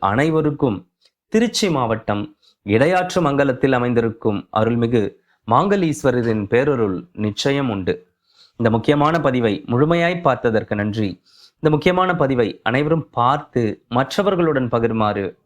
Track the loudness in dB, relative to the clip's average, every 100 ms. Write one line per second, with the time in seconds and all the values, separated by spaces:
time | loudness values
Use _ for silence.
0 | -2 0 2 0 0 0 -2 -2 -8 _
1 | _ _ _ 0 0 0 -2 0 0 -2
2 | -2 -4 -6 _ _ _ 0 2 4 2
3 | 0 -2 0 2 0 0 0 2 0 0
4 | -2 -2 -4 -4 -4 -2 0 0 2 0
5 | 0 -6 _ _ 0 0 2 0 0 0
6 | 0 0 0 -2 0 0 2 0 -2 -2
7 | -8 -6 -6 -2 -2 0 -2 -2 -2 -4
8 | -8 _ _ _ _ -2 0 2 2 2
9 | 2 2 0 2 0 -2 -2 2 2 2
10 | 0 0 0 0 0 0 -2 -4 -2 -2
11 | -4 -6 _ _ -20 _ 0 2 0 0
12 | 0 0 0 0 -2 -2 -2 -2 0 -2
13 | -2 0 0 0 -2 -2 -2 -4 _ -2
14 | -2 0 0 2 0 0 0 0 0 0
15 | 0 -2 -6 -8